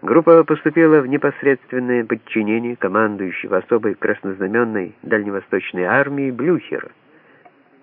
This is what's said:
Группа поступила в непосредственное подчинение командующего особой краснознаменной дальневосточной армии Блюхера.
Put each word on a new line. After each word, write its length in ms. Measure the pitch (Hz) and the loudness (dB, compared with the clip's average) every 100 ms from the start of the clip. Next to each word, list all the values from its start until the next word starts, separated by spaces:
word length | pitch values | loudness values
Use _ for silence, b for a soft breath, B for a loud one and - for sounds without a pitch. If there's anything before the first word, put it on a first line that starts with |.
Группа 440 | - 160 165 165 156 | 0 4 8 6 6
поступила 560 | 151 156 165 160 151 | 0 0 2 4 4
в 60 | 127 | 2
непосредственное 1000 | 143 143 - 139 131 - 127 123 123 110 | -2 -2 -2 -2 -2 -4 -6 -2 -2 -2
подчинение 720 | 113 - 113 104 113 120 120 | -6 -4 -4 -2 -2 -4 -4
командующего 800 | 92 104 110 98 95 - - 92 | -2 0 0 -2 -8 -8 -4 -4
особой 380 | - 117 107 92 | 0 -2 0 -2
краснознаменной 1000 | 104 104 98 95 95 117 113 107 87 - | -4 -4 -6 -6 -2 0 0 -2 -6 -10
дальневосточной 800 | - 110 101 98 - 95 - 92 | -4 -4 -2 -6 -4 -4 -4 -4
армии 480 | 90 127 139 143 135 | 0 0 0 -4 -6
Блюхера. 580 | 120 156 160 - - - _ _ b b b b _ _ _ | -2 -2 -2 -4 -10 -10 _ _ b b b b _ _ _